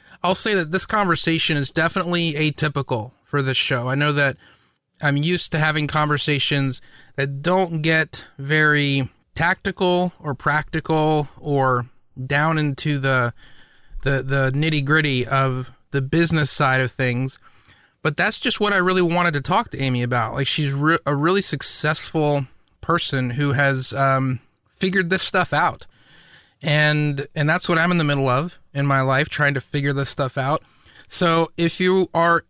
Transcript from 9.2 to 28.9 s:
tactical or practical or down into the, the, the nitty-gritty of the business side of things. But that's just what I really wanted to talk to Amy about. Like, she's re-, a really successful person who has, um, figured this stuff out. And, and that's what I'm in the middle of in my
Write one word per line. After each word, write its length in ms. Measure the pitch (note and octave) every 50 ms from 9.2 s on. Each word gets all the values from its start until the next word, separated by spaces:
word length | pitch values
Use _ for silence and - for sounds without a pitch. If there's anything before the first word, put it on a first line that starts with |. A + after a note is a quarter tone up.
| _ _ -
tactical 800 | - E3 F3 F#3+ - - G3 - - F#3+ F3+ F3+ F3+ F3+ F3 - -
or 160 | - D3 C3+
practical 960 | - - D3+ D3 D3+ C#3+ - - D#3+ - - D#3+ D#3 D3+ D#3 D#3 D3+ C#3+ - - -
or 480 | - D3+ C#3+ C3+ C3+ C3 B2+ B2 A#2+ B2+ - - _ _ - C3 C3
down 300 | C3 C#3+ D3 D#3 E3 D#3+
into 420 | D#3 D3+ C#3+ C3+ - - D3+ D3 C3+
the, 360 | C3+ C3+ C3 B2+ A#2+ A#2+ - - - - - - - _ _ - - - - - -
the, 180 | C#3 C3+ C3
the 300 | B2+ C3+ C#3 C3+ C3+ C3 C3
nitty-gritty 720 | C#3+ D#3 E3 D#3 D3 C3+ C#3+ D#3 D#3 D3+ C#3+ C3 B2 A#2+
of 480 | - C#3 C3+ C3+ C3 B2+ C3 B2+ - - _ _ -
the 100 | - C#3
business 500 | C3 C3+ E3 E3+ E3+ E3 E3 D#3 C#3+ -
side 300 | - - D3 C3 B2+ C3
of 100 | C3 A#2+
things. 480 | - - B2+ B2 A#2+ B2 C3 C3 - - - - - - _ - - _ _ _ _ _
But 140 | - D#3 D3+
that's 220 | - F3+ G#3+ - -
just 200 | - B3 - -
what 140 | G#3 G#3
I 60 | G3+ F#3
really 240 | F3 F#3 F#3 F#3
wanted 320 | F3 E3 E3+ F3+ F3 E3+ D3
to 80 | C#3+
talk 280 | C3+ - F#3 A3+ A3+ -
to 80 | - -
Amy 240 | C3+ C3 B2+ A#2+
about. 300 | B2 A#2+ B2 A#2+ A2 A#2
Like, 140 | A#2+ C#3 C3+
she's 260 | - - D#3+ D3 C#3
re-, 260 | C#3 C#3 D3 D#3 E3+ - -
a 100 | D3+ D3
really 280 | C#3 D3+ F3 F#3+ G3+
successful 1040 | F#3+ - D3 C3+ - - - - - D3+ D#3+ - - - - D#3+ D3 D3 D3 C#3+ C3 - - - _ _ _ -
person 500 | - - E3+ E3+ - - C#3+ C3 B2+ B2
who 220 | A#2 C#3+ D3 C#3+
has, 400 | B2+ D3 C#3+ C#3 C3+ C3 B2 -
um, 480 | C3+ C#3 C3+ C3+ C3+ C3+ C3+ C3 B2+ - _ _ _ _ _ _
figured 420 | - - F#3 F#3+ F#3 F#3+ F3 E3
this 120 | F#3+ F3+
stuff 300 | - - - F#3 F3 -
out. 340 | D3 D3+ F3 D#3 - - - - - _ - - - - - - - - _ _ _ -
And, 640 | - - D3 D3+ D3+ D3+ D3+ D3+ D3+ D3 C#3+ C#3 C#3+ - -
and 140 | D#3 D3 D3+
that's 200 | E3+ F3+ - -
what 100 | E3+ D#3+
I'm 120 | E3 F3+
in 80 | F3+ E3+
the 60 | D3+
middle 260 | C#3+ C#3+ C#3 C3 B2+
of 280 | B2 C#3 E3 F3+ - - - -
in 140 | - C#3 C#3+
my 160 | C#3+